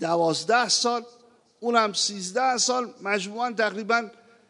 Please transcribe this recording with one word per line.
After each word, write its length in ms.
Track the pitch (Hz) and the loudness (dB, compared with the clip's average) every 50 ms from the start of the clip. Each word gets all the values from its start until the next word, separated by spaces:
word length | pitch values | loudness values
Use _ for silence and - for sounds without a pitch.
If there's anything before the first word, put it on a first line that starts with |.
دوازده 680 | 170 165 170 170 170 165 151 151 156 175 226 247 240 190 | -2 0 2 4 4 2 2 0 2 2 2 2 4 2
سال، 360 | - - - 240 240 233 226 - - - - - _ _ _ _ _ - | 0 2 2 0 0 -2 -4 -8 -20 -20 -20 -20 _ _ _ _ _ -6
اونم 320 | 220 240 233 233 220 208 | -2 2 4 4 4 2
سیزده 640 | 190 - - - 208 196 180 180 190 247 262 262 254 | 0 -2 -2 -2 -4 -6 -10 -4 -2 0 0 0 0
سال، 380 | 226 - 254 247 254 240 190 - - | 0 0 0 0 -2 -2 -6 -10 -10
مجموعاً 500 | 180 196 208 202 180 202 208 226 247 247 | -4 -2 -2 -2 -2 -4 -6 -4 -4 -4
تقریباً 560 | 220 214 220 208 190 214 220 196 233 233 226 202 - - _ _ - _ _ | 0 0 -2 0 -2 -4 -2 0 0 0 -2 -4 -14 -20 _ _ -20 _ _